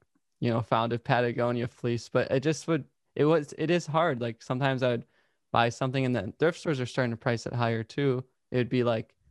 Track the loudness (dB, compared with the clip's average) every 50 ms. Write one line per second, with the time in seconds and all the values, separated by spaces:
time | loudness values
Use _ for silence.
0 | _ _ _ _ _ _ _ -4 -2 0 0 0 0 0 0 2 2 0 -2 -4
1 | 0 0 2 2 2 0 0 0 0 0 0 -2 -4 -6 -8 -6 -2 -2 -2 -2
2 | -4 -2 0 0 0 2 0 0 0 0 -2 -2 -2 -2 -2 -2 -2 _ _ _
3 | _ _ -2 0 2 4 4 2 0 -4 -8 -6 -2 0 0 0 -2 0 0 0
4 | 2 2 0 -2 -4 -6 -6 _ -6 -6 -4 0 0 0 0 2 0 0 0 0
5 | -4 _ _ _ _ _ _ _ _ 0 2 4 4 2 2 -2 -4 -2 0 0
6 | 0 2 0 0 -2 -4 -2 2 2 2 2 0 -4 -2 -2 -2 -2 -4 -2 -2
7 | 0 0 -2 -2 -2 -2 -2 -2 -4 -6 -2 0 0 0 0 -2 -4 _ -2 0
8 | 0 2 0 0 -4 _ _ _ _ -2 0 0 0 2 2 2 2 2 0 0
9 | -4 _ _ _ _ _